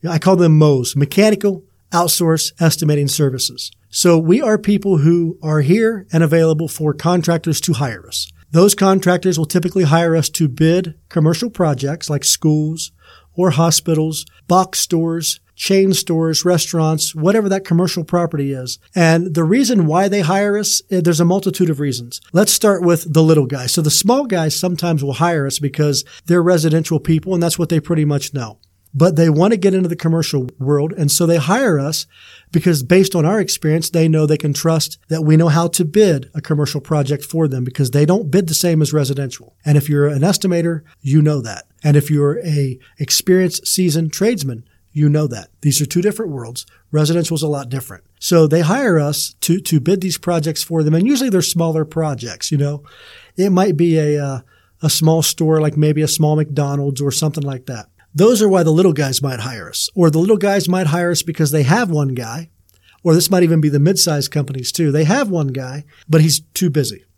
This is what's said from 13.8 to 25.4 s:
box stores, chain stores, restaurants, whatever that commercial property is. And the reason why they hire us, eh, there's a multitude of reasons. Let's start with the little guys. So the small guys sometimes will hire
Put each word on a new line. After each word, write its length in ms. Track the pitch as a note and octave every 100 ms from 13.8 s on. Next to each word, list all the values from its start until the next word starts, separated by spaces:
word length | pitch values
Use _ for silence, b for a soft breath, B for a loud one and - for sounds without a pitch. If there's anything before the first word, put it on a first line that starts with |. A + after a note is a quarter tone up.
| - D#3 D#3 D3+ - b _
box 320 | F3 F#3 -
stores, 600 | - E3 E3 E3 D#3 - _ _
chain 380 | - G3 G3
stores, 520 | F#3+ - E3 D#3+ D#3 F3+
restaurants, 680 | F3 - E3+ D#3+ D#3+ -
whatever 340 | D#3 D#3+ G#3+ G3+
that 160 | F#3+ F#3+
commercial 380 | E3 F3+ -
property 500 | D#3+ F3 E3+ D3+ C#3
is. 260 | C3+ B2+ - _ -
And 400 | E3 E3 F#3 E3
the 80 |
reason 420 | D#3+ A3+ A#3+ A#3 D#3+
why 220 | E3 G3
they 140 | G3+
hire 360 | D#3+ G3 G3+ G#3
us, 240 | G3+ - _
eh, 120 | F#3
there's 160 | E3+ D#3+
a 60 | E3+
multitude 440 | F#3+ G3+ F3+ F3
of 100 | C#3+
reasons. 420 | D3 A#2+ A#2+ - b
Let's 200 | E3 G#3
start 280 | - G#3+ G3
with 320 | F3 E3+ -
the 80 | D3+
little 240 | D#3+ D#3 B2+
guys. 260 | C3+ B2+
So 100 | -
the 100 | D3+
small 340 | - G3 B3+ C#4
guys 340 | F#3+ D#3 -
sometimes 440 | F#3 F3 F3 D#3+
will 100 | C#3
hire 320 | C3 E3+ E3+